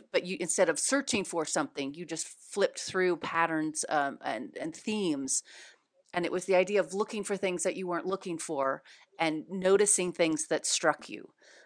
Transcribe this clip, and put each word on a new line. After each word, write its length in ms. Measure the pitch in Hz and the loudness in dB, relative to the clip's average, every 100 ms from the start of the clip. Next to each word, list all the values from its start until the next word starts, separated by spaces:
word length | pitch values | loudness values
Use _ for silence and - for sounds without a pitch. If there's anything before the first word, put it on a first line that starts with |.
| - | -4
but 120 | 180 | -2
you, 120 | 180 190 | -2 -2
instead 280 | 180 - 170 | 0 4 4
of 100 | 151 | 2
searching 440 | - 277 269 208 | 0 0 0 -2
for 200 | 180 170 | -2 -4
something, 500 | 156 165 135 147 139 | -2 -2 -2 -4 -6
you 100 | 156 165 | -8 -8
just 220 | 165 - | -8 -8
flipped 520 | - - 202 196 - | -14 -8 0 0 0
through 380 | - 185 180 165 | -4 2 2 2
patterns, 680 | - 165 165 156 156 151 - | 0 2 2 2 -2 -4 -2
um, 300 | 151 139 - | 0 0 -4
and, 320 | 135 117 - - | -6 -6 -8 -8
and 140 | 156 - | -8 -6
themes. 640 | 226 214 180 139 135 - - - - - _ _ _ | -4 0 0 0 -2 -2 -4 -14 -20 -20 _ _ _
And 120 | 180 | -4
it 80 | 170 | -2
was 140 | 185 196 | -2 4
the 80 | 185 | 4
idea 240 | 190 208 | 4 2
of 140 | 156 | 0
looking 280 | 190 226 220 | -2 -4 -6
for 140 | 196 196 | -4 -2
things 260 | 190 180 | -2 -2
that 120 | 190 170 | -2 -2
you 100 | 180 | -4
weren't 200 | 170 185 | -4 -4
looking 320 | 190 185 160 | -4 -4 -6
for 440 | - 143 135 139 - - _ - | -4 -2 0 -2 -8 -20 _ -2
and 300 | 160 156 139 | 0 0 -4
noticing 640 | 190 185 202 202 - 180 | 0 4 6 6 4 2
things 340 | 175 165 151 - | 2 2 2 0
that 160 | 160 - | -2 0
struck 420 | - 156 - - | 2 2 2 -4
you. 240 | - - _ - - | -14 -16 _ -20 -20